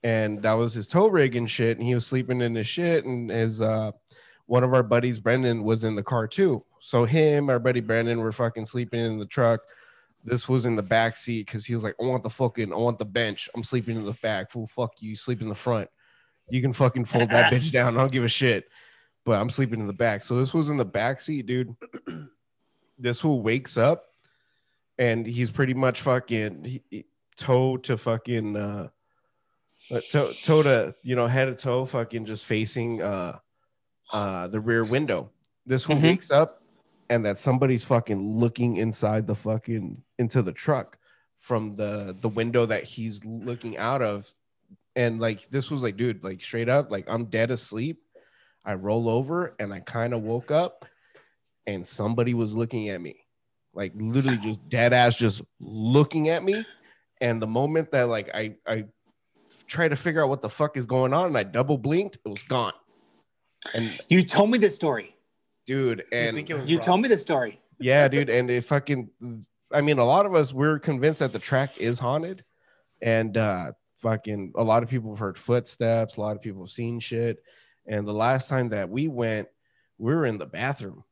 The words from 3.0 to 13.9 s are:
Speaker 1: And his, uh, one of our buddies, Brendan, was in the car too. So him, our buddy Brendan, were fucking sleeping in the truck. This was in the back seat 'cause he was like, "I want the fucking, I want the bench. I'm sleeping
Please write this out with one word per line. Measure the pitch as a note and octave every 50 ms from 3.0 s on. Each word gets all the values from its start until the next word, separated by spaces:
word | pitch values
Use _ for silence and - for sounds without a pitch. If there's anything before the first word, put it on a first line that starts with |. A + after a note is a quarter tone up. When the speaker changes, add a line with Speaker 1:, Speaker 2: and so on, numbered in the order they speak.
| -
Speaker 1:
And | C3 B2+ A#2+ A#2+ A2+
his, | F#2+ A2+ A2+ A2+ A2 A2
uh, | A2+ A2 A2 A2 A2 G#2+ - _ _ - _ - - - - _ _
one | _ B2 B2 B2
of | C3 C3
our | B2+ B2
buddies, | G#2+ A#2+ A#2+ A#2+ B2+ A#2+ A2
Brendan, | G2+ A#2+ A#2+ B2+ B2+ B2 A#2 A#2 G#2
was | G#2+ A2+ A2 A2+
in | A2 G#2+
the | G2+ G2+
car | - C3+ A#2+ A2 G#2+
too. | - - G3 F#3 C3+ G#2 - _ _ _
So | - - - B2 A#2+
him, | A2+ C3 E3 D#3 D3+ D3 D3 D3 C#3
our | B2+ A#2+
buddy | A2+ B2+ B2 B2
Brendan, | A2+ G#2+ A#2 A#2 A#2 A#2 A#2 A#2
were | A2+ A2
fucking | G#2+ - B2 A2+ A2 A2+ G#2+
sleeping | G#2+ - B2 B2 - - A#2 A#2
in | A2+ A2 G#2+
the | G#2
truck. | G2 - - B2 A#2 A#2 A2 - _ - _ - _ _ _ _ _ _ _ _
This | A2+ A#2+ B2 - -
was | B2+ C3 A2+
in | B2 A#2
the | G#2+ G2+
back | F#2 A2+ A2+ A2+ A2+ A2+
seat | - - - A#2 A2+ G#2+ -
'cause | - A2 G2+
he | - B2
was | A#2 G#2+
like, | G#2+ - -
"I | A#2
want | B2+ B2+ B2 -
the | A2+
fucking, | - - C3 B2 - - A2 G2+ E2
I |
want | F#2+ A#2 A#2+ A#2 A2
the | A2
bench. | G#2 F#2+ A#2+ A#2 G#2+ G2+ - - - -
I'm | A#2 A2
sleeping | - - B2+ G#2+ A2+